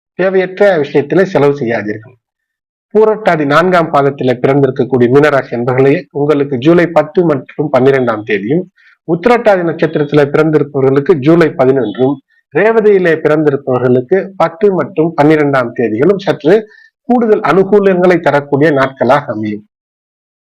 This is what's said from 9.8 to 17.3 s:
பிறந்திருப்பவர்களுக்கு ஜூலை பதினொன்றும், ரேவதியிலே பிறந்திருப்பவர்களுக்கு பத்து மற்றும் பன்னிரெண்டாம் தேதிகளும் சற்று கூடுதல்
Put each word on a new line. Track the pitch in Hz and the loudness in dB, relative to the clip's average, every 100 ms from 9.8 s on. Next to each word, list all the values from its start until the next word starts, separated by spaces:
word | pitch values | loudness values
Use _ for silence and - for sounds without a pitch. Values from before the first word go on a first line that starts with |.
| 156 151 147 147 143 | -2 -2 0 0 2
பிறந்திருப்பவர்களுக்கு | 151 156 151 143 139 135 139 143 160 | 0 2 0 -2 -2 0 0 0 0
ஜூலை | 135 170 156 | 2 2 2
பதினொன்றும், | - 127 139 107 98 131 - _ _ _ | 0 0 0 -2 -2 -2 -2 _ _ _
ரேவதியிலே | 151 214 226 208 190 175 | -2 0 2 2 2 2
பிறந்திருப்பவர்களுக்கு | 156 151 156 151 135 135 123 127 127 123 190 185 - | 0 0 0 0 -2 -4 -2 0 0 0 -4 -4 -4
பத்து | 165 - 208 | -4 0 -2
மற்றும் | 180 127 98 165 | 0 -4 -2 -4
பன்னிரெண்டாம் | 160 147 156 143 139 120 | 0 2 2 2 0 -2
தேதிகளும் | 120 117 110 160 190 | -4 -4 0 0 0
சற்று | - 139 147 214 214 _ _ _ - | -2 -2 0 0 -2 _ _ _ -2
கூடுதல் | 247 226 | 0 2